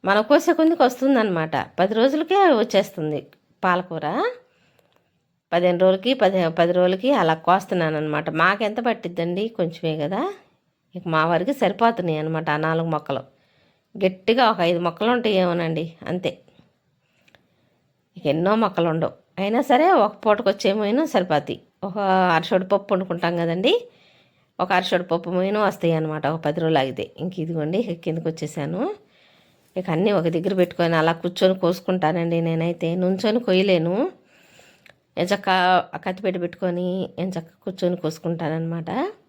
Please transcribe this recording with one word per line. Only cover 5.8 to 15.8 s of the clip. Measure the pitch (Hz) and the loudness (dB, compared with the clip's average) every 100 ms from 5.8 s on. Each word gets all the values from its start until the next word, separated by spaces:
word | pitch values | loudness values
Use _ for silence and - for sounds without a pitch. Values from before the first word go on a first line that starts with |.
| 185 190 214 | 4 4 0
పది, | 262 196 190 165 | 2 2 2 0
పది | 165 170 | 2 2
రోజులకి | 180 180 190 247 | 4 2 2 2
అలా | 277 165 | 2 2
కోస్తున్నాను | 160 165 190 190 185 160 156 | 2 2 0 2 -2 0 -2
అనమాట. | 156 147 151 | -2 -4 -4
మాకెంత | 156 175 202 214 226 | 0 2 2 -2 -2
పట్టిద్దండి, | 240 240 185 180 170 175 226 | -2 -2 -6 -6 -4 -2 -4
కొంచెమే | 233 165 160 165 156 | -4 -4 -2 -4 -4
కదా. | 151 190 349 403 _ _ _ _ _ | -4 -4 -6 -8 _ _ _ _ _
ఇక | 180 180 | -12 -2
మా | 160 | 0
వారికి | 160 170 190 | 2 2 0
సరిపోతున్నాయి | 277 196 202 233 233 180 156 | 0 0 2 2 2 -2 -2
అనమాట | 156 160 160 | -2 -4 -2
ఆ | 151 | -2
నాలుగు | 156 165 165 | 0 0 0
మొక్కలు. | 156 - 139 - _ _ _ _ _ _ | -4 -4 -8 -8 _ _ _ _ _ _
గట్టిగా | 208 190 185 - 233 240 | -2 -2 -2 0 4 4
ఒక | 202 | 4
ఐదు | 170 170 | 2 2
మొక్కలు | 175 165 214 | -2 -2 0
ఉంటాయి | 247 233 | 0 2
ఏమోనండి, | 190 180 170 165 156 | 2 2 0 -2 -4